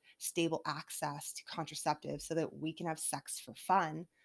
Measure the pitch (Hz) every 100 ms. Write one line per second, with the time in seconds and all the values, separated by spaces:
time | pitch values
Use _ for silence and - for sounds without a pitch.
0 | - - - - 165 156 - 147 - -
1 | 147 147 - - - - 160 156 156 151
2 | 143 143 - 160 156 - 156 165 170 160
3 | - 143 - - - 110 - 190 160 156
4 | 175 _